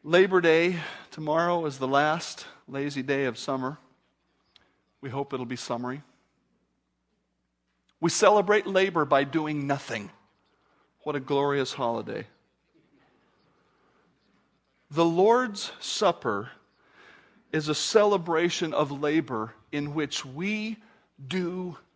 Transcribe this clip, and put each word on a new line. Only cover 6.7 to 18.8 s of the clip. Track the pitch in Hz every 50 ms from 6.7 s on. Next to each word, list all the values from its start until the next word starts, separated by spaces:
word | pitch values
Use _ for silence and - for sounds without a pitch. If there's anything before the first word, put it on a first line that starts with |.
| _ _ _ _ _ _ _ _ _ _ _ _ _ _ _ _ _ _ _ _ _ _ _ _ _ _
We | 160 170
celebrate | - - 214 202 208 208 190 190 208 214 - 196
labor | 196 185 190 196 170 170 151
by | 135 147 139 143
doing | 139 131 160 156 151 151 147 139
nothing. | 143 139 139 - - 120 110 101 98 - _ _ _ _ _ _ _ _ _ _ _ _ _ _ _ _ _
What | _ 151 143
a | 143
glorious | 131 - 143 139 143 143 139 139 131 -
holiday. | - - 127 117 117 113 104 - 107 107 - - _ _ _ _ _ _ _ _ _ _ _ _ _ _ _ _ _ _ _ _ _ _ _ _ _ _ _ _ _ _ _ _ _ _ _ _ _ _ _ _ _ _ _ _ _ _ _ _ _ _ _ _
The | 143 156 170
Lord's | 170 165 175 190 220 233 247 254 233 202 196 - - - -
Supper | - - - - 214 185 170 - - 123 104 101 107 - - _ _ _ _ _ _ _ _ _ - - - - _ _ _ _ _ _
is | - 160 143 151
a | 151
celebration | - - - - 220 208 208 208 190 165 175 165 160 175 175 - - 180 160 -
of | -